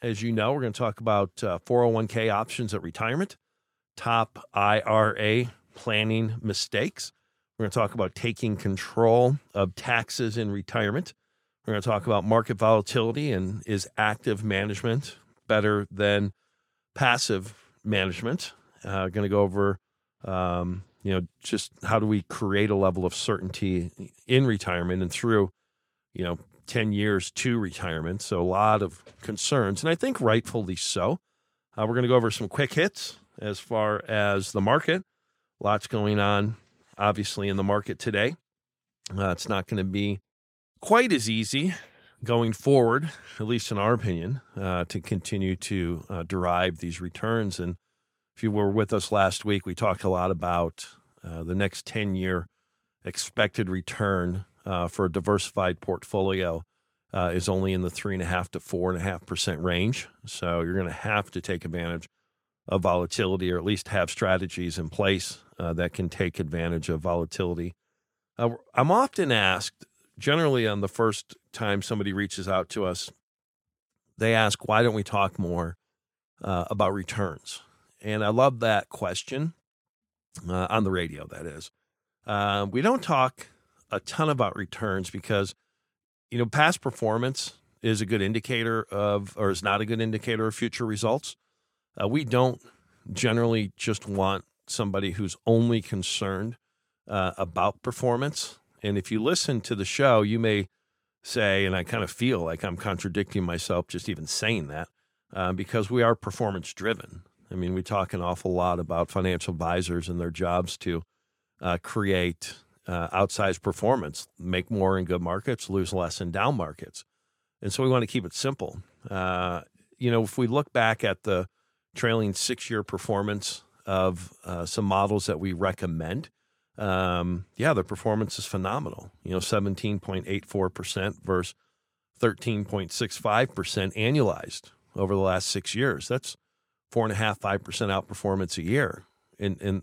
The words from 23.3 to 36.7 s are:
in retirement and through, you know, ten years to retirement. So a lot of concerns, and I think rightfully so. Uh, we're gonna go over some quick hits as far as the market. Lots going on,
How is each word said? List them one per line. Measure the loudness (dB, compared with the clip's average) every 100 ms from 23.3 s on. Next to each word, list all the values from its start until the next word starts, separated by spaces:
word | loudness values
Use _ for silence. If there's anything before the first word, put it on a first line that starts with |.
| -2 -4 -4 -2 0 -2 -10 -16 -16 2
in | 4 4
retirement | 2 0 -2 0 -2
and | -2
through, | -2 2 4 4 -2 _ _ _ _ _
you | -6
know, | -4 -6 -10 _ -6
ten | -2 0
years | 0 2 0 -2
to | -4 -2 0
retirement. | -2 -6 -4 -4 -4 -6
So | -4 -2
a |
lot | 2 4 4 4
of | 2 -4 -20 -14
concerns, | -10 -6 0 2 2 0
and | 0
I | 0
think | -2 0
rightfully | 4 4 2 -4 -4 -4
so. | -4 0 0 0 -6 _ _ _ _ -4
Uh, | 0
we're | 2
gonna | 6
go |
over | 6 4
some | 0 -4
quick | -2 0
hits | 2 0 -2 -12 -14 _ -10
as | -8 -8
far | -4 0 2 0 -2
as | 0 2 2 0
the | 0
market. | 4 4 4 0 -2 _ _ _ _ _
Lots | 0 0 0
going | 0 2 4
on, | 4 4 2 -2 _